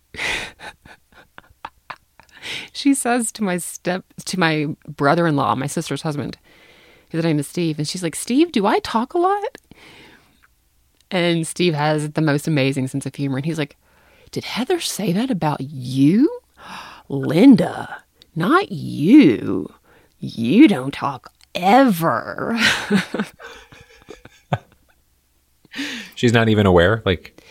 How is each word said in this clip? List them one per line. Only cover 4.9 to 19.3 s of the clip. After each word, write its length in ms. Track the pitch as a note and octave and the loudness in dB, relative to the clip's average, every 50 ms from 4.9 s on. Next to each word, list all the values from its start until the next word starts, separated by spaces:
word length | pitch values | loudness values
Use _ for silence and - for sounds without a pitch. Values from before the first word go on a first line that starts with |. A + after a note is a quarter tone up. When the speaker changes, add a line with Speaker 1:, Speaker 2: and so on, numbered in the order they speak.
| D3 - C#3+ C#3 D#3 E3+ E3+ E3 D3 C#3 B2+ G#2 A2 | -6 0 2 2 4 4 2 2 2 0 0 0 0
Speaker 1:
my 120 | B2 C3 | -2 -4
sister's 340 | C#3+ - F3 D#3+ - C#3 C#3 | -6 -6 -6 -6 -6 -8 -6
husband, 360 | - E3 C#3+ C#3+ A#2 A#2 - - _ _ _ _ - - - _ _ _ _ _ _ | -6 -6 -6 -6 -8 -8 -10 -14 _ _ _ _ -20 -20 -20 _ _ _ _ _ _
his 160 | _ - D#3+ E3 | _ -6 -2 0
name 160 | E3 D3+ D3 | 0 0 0
is 80 | C#3 | -2
Steve. 300 | - - F3+ F3 D#3+ D3+ D#3 | -4 -4 -4 -2 -2 -2 -4
And 80 | D#3 | -6
she's 160 | - - F3+ F3+ | -6 -6 -6 -6
like, 120 | D#3+ D3+ | -6 -6
"Steve, 360 | - - - A#3+ C#4 E4+ F4 | -8 -6 -2 2 2 2 2
do 140 | - G#3+ F#3+ | 2 0 0
I 140 | G#3 D4 G#4 | 2 0 0
talk 340 | - - - A3 A#3+ - - | -2 -2 -2 -2 -4 -2 -2
a 40 | |
lot?" 400 | F4 F4 F#4+ G4+ G#4 G4+ B4+ - - _ _ - - - - - - - - - _ _ _ _ _ _ _ _ _ _ _ _ _ _ _ _ _ _ _ | 0 0 0 0 -2 -4 -8 -12 -14 _ _ -20 -20 -20 -20 -20 -20 -20 -20 -20 _ _ _ _ _ _ _ _ _ _ _ _ _ _ _ _ _ _ _
And 380 | G3 F3+ E3+ F3 E3+ E3+ D#3+ | -4 -2 0 0 0 -2 -2
Steve 260 | - - - F3+ F3 D#3 | -6 -2 0 0 0 0
has 360 | C#3+ D3 D#3 D#3 D3+ D3 D3+ | 0 0 0 0 0 -2 -4
the 100 | - D#3+ | -2 -2
most 240 | D#3+ D3+ C#3 D3 - | 0 0 0 0 -2
amazing 420 | E3 D#3 C#3 C3 C3+ C3+ C3+ C3 | -2 0 0 0 0 -2 -2 -4
sense 180 | B2+ - C3+ - | -4 -6 -6 -8
of 100 | C3+ - | -8 -8
humor. 220 | - C#3+ C#3 C3 | -6 -6 -4 -4
And 80 | C3 C#3 | -4 -4
he's 120 | E3 D#3 | -4 -4
like, 200 | E3 C#3+ - - _ _ _ _ _ _ _ _ _ _ - | -4 -6 -8 -10 _ _ _ _ _ _ _ _ _ _ -12
"Did 120 | - - - | -10 -10 -10
Heather 380 | - - G3 B3+ - F#4 E4+ | -8 -8 -8 -4 -4 -4 -4
say 320 | - - - - G3 G3 E3+ | -4 -8 -8 -4 -4 -2 -2
that 180 | G3+ B3 C4+ | -2 -2 -2
about 300 | B3 E3+ E3 D3+ C#3+ - | -2 -2 -2 -2 -2 -4
you? 800 | C#3 C#3 D#3 C3 B2 B2+ C3 C3+ C#3 D3 F#3 A3 C#4 G#4+ B4 A#4+ - _ _ | -6 -10 -10 -10 -10 -4 0 4 4 4 6 4 4 2 0 -4 -12 _ _
<gasps> 500 | _ - - - - - - - - - | _ -20 -18 -18 -18 -18 -18 -20 -20 -12
Linda, 960 | _ - C#3 C3+ C3 C#3 E3+ A#3 C#4+ A#3+ - - - - A#2+ A2 - - - - _ _ _ - _ _ | _ -8 -4 -4 0 4 6 8 10 8 8 6 0 -4 -10 -12 -12 -14 -18 -20 _ _ _ -20 _ _
not 340 | D#3+ E3 G3+ D#4 F#4+ G4+ - G3 | -4 0 2 2 2 0 -2 -8
you. 1000 | C#3 B2+ B2 A#2+ B2 C#3 F3+ B3+ D#4 A#3 D3 | -10 -10 -8 -6 -2 4 6 8 8 8 8